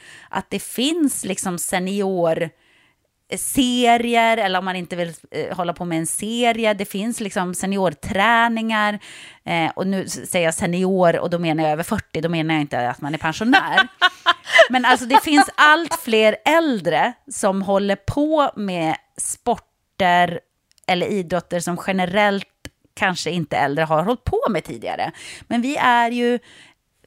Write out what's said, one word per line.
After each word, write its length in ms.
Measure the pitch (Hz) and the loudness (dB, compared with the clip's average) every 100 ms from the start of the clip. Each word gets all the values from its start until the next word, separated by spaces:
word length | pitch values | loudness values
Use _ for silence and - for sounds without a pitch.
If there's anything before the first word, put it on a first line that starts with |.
| - - - | -20 -20 -10
Att 200 | - - | -8 -6
det 100 | 190 | -8
finns 680 | - - 269 339 285 - 196 | -8 -4 -2 0 -2 -2 -6
liksom 320 | 185 196 175 | -6 -6 -6
senior-serier, 2750 | - 185 185 202 196 185 170 165 160 - _ _ _ _ _ _ - 190 - - 247 247 240 240 240 233 226 226 | -4 -4 -2 -2 -2 0 0 0 -4 -10 _ _ _ _ _ _ -12 -10 -4 0 2 2 4 4 4 2 2 2
eller 220 | 196 185 | 0 -2
om 60 | 190 | -2
man 100 | 185 | -6
inte 200 | 175 180 | -6 -6
vill, 180 | 170 160 - | -6 -8 -12
eh, 240 | 147 139 185 | -8 -6 -4
hålla 160 | 175 | -4
på 120 | 170 175 | -4 -4
med 120 | 165 | -4
en 100 | 165 | -4
serie. 680 | - 208 233 240 226 220 | -6 -6 -2 0 2 0
Det 120 | 202 202 | -2 -4
finns 340 | 196 220 233 | -6 -6 -6
liksom 340 | 208 208 180 | -6 -4 -4
seniorträningar. 1500 | 180 190 196 185 156 - 190 208 233 233 226 220 220 208 208 - - - - | -4 -4 0 -2 -2 -4 0 4 4 2 0 -2 0 0 -2 -10 -20 -20 -16
Eh, 260 | - 170 160 - | -6 -2 -2 -2
och 120 | 190 | -2
nu 160 | 196 | -2
s-, 280 | - - - | -4 -8 -4
säger 140 | 185 165 | 0 0
jag 80 | |
senior 680 | - 185 175 185 190 175 165 | 0 -2 0 0 4 4 4
och 100 | 170 | 0
då 100 | 170 | -2
menar 240 | 170 156 | 0 0
jag 80 | 156 | 0
över 120 | 151 | 0
fyrtio, 380 | 165 214 - 160 | -2 -4 -4 -4
då 80 | 165 | -2
menar 240 | 170 156 160 | -2 0 0
jag 60 | |
inte 280 | 147 127 120 | -2 -2 -2
att 120 | 123 | -4
man 120 | 143 | -6
är 40 | 156 | -6
pensionär. 680 | 160 156 220 381 165 170 247 - 359 - 349 | -4 -2 2 2 2 0 0 0 -2 0 -2
<laughs> 420 | 339 - - 571 | -2 2 6 6
Men 160 | 254 247 | 4 2
alltså 200 | 254 240 | 2 4
det 180 | 277 | 2
finns 260 | 320 294 - - | 4 4 4 4
allt 380 | 302 311 320 | 6 6 2
fler 420 | 330 - 220 220 214 - | -4 0 4 4 2 2
äldre 680 | 320 320 233 165 156 196 247 - | 2 2 0 0 0 0 -2 -14
som 300 | - 208 190 | -4 -2 0
håller 340 | 190 196 202 196 | 0 0 0 -2
på 560 | - - 302 311 277 - | -4 -2 2 2 2 0
med 400 | 202 180 160 - _ - | -6 -2 -2 -4 _ -10
sporter 1200 | - - - 233 - _ _ - 185 175 175 170 - _ _ _ - | -10 -6 -4 -4 -6 _ _ -2 2 4 2 -2 -14 _ _ _ -4
eller 200 | 180 175 | -2 0
idrotter 520 | 202 170 175 - 175 | -2 -2 -4 -4 -6
som 180 | 170 175 - | -4 -6 -4
generellt 600 | 190 180 196 208 196 - _ - _ _ | -2 0 2 2 0 -6 _ -20 _ _
kanske 380 | - 202 175 - | -4 -2 -2 -4
inte 260 | 175 156 147 | -4 -4 -2
äldre 260 | 139 147 160 | -2 0 0
har 180 | 156 | 0
hållit 200 | 180 247 | 0 -2
på 160 | - 415 539 | -2 -2 -2
med 140 | 175 | -2
tidigare. 480 | - 117 92 80 117 - - - - | -6 -10 -8 -6 -6 -8 -16 -16 -6
Men 140 | 240 | -4
vi 160 | 247 294 | -2 0
är 340 | 254 240 233 | 2 4 2
ju, 280 | 240 240 240 - - - _ _ _ | 0 0 0 -4 -20 -20 _ _ _